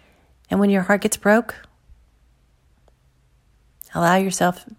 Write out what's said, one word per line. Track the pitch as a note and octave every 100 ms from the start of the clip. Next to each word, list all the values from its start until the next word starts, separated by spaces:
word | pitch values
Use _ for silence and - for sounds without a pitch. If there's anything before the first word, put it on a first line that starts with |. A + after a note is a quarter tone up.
| _ _ _ _ -
And | F#3+
when | G3+
your | G3
heart | F3+ G3+
gets | G#3+ -
broke, | G3+ G#3+ A#3 - - _ _ - _ _ _ _ _ _ _ _ _ _ _ _ _ _ _ _ _ - -
allow | E3+ E3+ F#3+
yourself | F#3+ F3+ F3 F3+ -